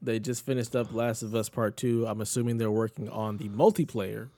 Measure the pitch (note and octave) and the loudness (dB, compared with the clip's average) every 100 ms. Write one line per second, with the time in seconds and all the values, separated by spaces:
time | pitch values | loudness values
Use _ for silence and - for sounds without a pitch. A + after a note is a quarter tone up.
0 | - A2+ A2 A#2+ - C3 A#2 B2 A2 A2+ | -2 0 0 -4 -2 -2 0 -2 0 0
1 | A#2+ A2 A2 A2+ G#2+ - A2 - B2 A#2 | 0 0 -2 -2 -2 0 -2 0 2 2
2 | A2+ G#2+ G#2 B2+ A#2+ A#2 A2 G#2+ A2+ - | 0 -2 -2 0 0 2 2 2 0 -2
3 | G#2+ A2 G#2+ G#2 G#2 G#2 F#3+ G#3 D3+ A#2 | -8 -4 -4 -4 -6 4 6 6 0 0
4 | F#2+ G#2+ B2+ | -4 -6 -10